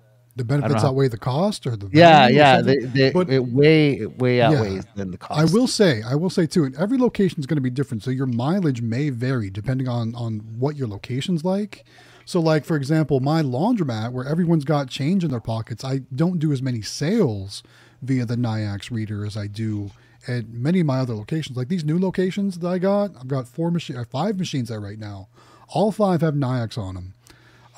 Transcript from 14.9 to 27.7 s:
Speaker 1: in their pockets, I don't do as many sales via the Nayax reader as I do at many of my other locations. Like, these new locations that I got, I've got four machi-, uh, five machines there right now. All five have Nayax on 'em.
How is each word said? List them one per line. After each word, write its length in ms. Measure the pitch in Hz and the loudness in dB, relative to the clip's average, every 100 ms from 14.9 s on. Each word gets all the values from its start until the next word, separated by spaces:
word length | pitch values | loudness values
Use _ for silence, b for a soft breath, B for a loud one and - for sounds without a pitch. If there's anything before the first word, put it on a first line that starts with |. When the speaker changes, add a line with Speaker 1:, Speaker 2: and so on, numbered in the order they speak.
| - 139 196 | -4 -2 0
Speaker 1:
in 60 | 170 | 0
their 100 | 123 | -4
pockets, 440 | - 113 110 113 | -4 -6 -6 -10
I 160 | 131 135 127 | -6 -6 -6
don't 240 | 127 170 180 | -2 0 0
do 140 | 156 | 0
as 100 | 135 | 0
many 180 | 131 120 | -2 -4
sales 840 | 101 - 147 226 156 101 98 - b b b b | -6 -6 -2 2 0 -2 -8 -12 b b b b
via 240 | 127 131 | -2 -2
the 120 | 117 117 | 0 -2
Nayax 540 | 120 110 104 101 - | -2 -2 -4 -6 -8
reader 360 | 117 107 104 104 | -8 -6 -6 -6
as 100 | 104 | -8
I 100 | 101 | -10
do 440 | 104 110 104 101 b b b - | -6 -4 -4 -8 b b b -8
at 220 | 123 110 | -8 -8
many 320 | 117 135 185 | -6 0 2
of 60 | 156 | 2
my 140 | 131 | 0
other 140 | 127 | -2
locations. 400 | 110 104 160 143 | -6 -6 -6 -6
Like, 140 | 127 123 | -8 -4
these 160 | 185 | -4
new 140 | 151 165 | -2 0
locations 640 | 185 180 185 190 196 180 | 0 0 -2 -2 -4 -4
that 60 | 175 | -4
I 100 | 185 | -2
got, 320 | 190 202 202 | 0 0 -2
I've 140 | - 127 | -6 -6
got 180 | 135 123 | -6 -6
four 240 | - 165 | -4 -2
machi-, 240 | 170 - | -2 -4
uh, 100 | 127 120 | -10 -8
five 280 | 131 185 190 | -4 -2 -2
machines 320 | 160 143 117 | -4 -4 -6
there 100 | 110 | -8
right 180 | 101 107 | -10 -12
now. 300 | 107 98 98 b b b - | -12 -14 -16 b b b -8
All 240 | 147 208 | -2 -2
five 300 | 196 202 175 | 0 0 2
have 100 | 160 | 0
Nayax 460 | 147 127 127 113 - | 0 0 -2 -4 -6
on 180 | 95 92 | -8 -10
'em. 180 | 92 - b b b b b | -14 -20 b b b b b